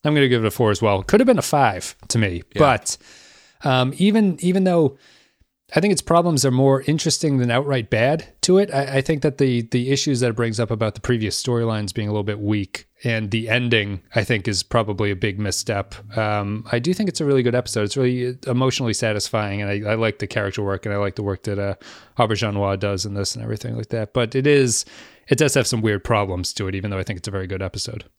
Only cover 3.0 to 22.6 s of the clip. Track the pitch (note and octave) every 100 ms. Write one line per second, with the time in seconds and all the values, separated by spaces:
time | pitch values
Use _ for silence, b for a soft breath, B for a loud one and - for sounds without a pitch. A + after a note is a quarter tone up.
3 | B B B B B B - B2+ B2+ C#3
4 | G3 A3 G#3 D#3 F3 F#3 F#3 E3+ D3 b
5 | b b b b _ _ _ - G3 F#3
6 | - E3+ F3 D3+ C3+ B2+ C3+ C3+ C3+ D#3
7 | E3 - D#3+ C3+ B2 A#2+ C#3+ C3+ A2 A2
8 | B2 D#3+ - _ - F#3 G3 C#3 C#3 C3+
9 | C3 D#3 D3+ C3 C3+ A#2+ A2+ B2+ B2 C3+
10 | - B2+ B2 A2+ A#2 A2 A#2 A2 A2 -
11 | - B2 G#2+ - - A#2+ A2+ A2 G#2 -
12 | G#2 G#2 G#2 G#2 G#2 G#2+ F#2+ - - _
13 | B2+ A2+ G#2+ A2+ A2+ A#2 B2 A2+ G2+ G2
14 | _ - G#2 A#2 G2 G2 - A#2+ G#2+ G2+
15 | G#2 F#2+ G#2+ G2 G#2 F2+ - G2+ G2 -
16 | - G#2 G#2+ G#2 G2+ G#2+ - A#2+ C3+ F#3
17 | G#3 - D3+ C3+ A#2+ B2 B2 A#2 G#2 C#3
18 | B2+ B2+ B2 B2+ - B2 C3 - A#2+ A2
19 | A2+ G#2 - A2+ G#2 G2+ G2+ G2+ G#2 A2+
20 | A2+ - G2+ - G2+ F#2+ G2 G2 A2 G2+
21 | G2+ G2 G2+ F#2+ - G2+ G2 F#2+ B B
22 | B - A2+ G#2 A2 G2+